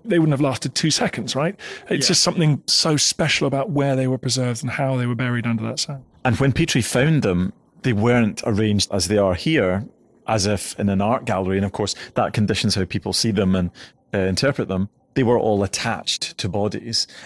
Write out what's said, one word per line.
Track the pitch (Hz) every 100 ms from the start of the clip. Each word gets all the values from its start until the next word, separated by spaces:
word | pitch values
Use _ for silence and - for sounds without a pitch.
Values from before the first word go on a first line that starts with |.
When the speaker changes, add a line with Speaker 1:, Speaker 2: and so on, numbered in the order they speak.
Speaker 1:
they | 233 175
wouldn't | 156
have | 139
lasted | 143 127 135
two | - 160
seconds, | - 175 - 104 131
right? | 160 208 - - -
It's | - 135
Speaker 2:
Yeah. |
Speaker 1:
just | 180
something | 180 175 156 139 -
so | - 165 151
special | - - 160 - 143
about | 139 143
where | 143 139
they | 131 131
were | 127
preserved | 131 123 123 117
and | 127
how | - 135 131
they |
were | 123
buried | 120 127 120 117
under | 113
that | 113 -
sand. | - 139 - _
Speaker 2:
And | 127 120
when | 135
Petrie | 123 160 135
found | 107 123 147 156
them, | 107 90 92 - _ _
they | 131
weren't | 101 117 120 110 - -
arranged | 101 110 101 -
as | 101 87
they | 104
are | 95
here, | 90 160 156 95 95 110 - _ _ -
as | 113 98
if | 104 - -
in | 101
an | 95
art | 104 131 120
gallery. | 95 92 95
And | 98
of |
course, | - 101 - -
that | - 98
conditions | - 104 107 110 101
how | 92
people | 101 98
see | - 113
them | 101 95
and, | 95 87 - - _ _
uh, | 101
interpret | 95 95 135 139 92
them. | 95 98 _ _
They | -
were | 117 120
all | 113 101
attached | 98 - 117 101 - - - -
to | 101
bodies. | 101 104 104 117 117 - -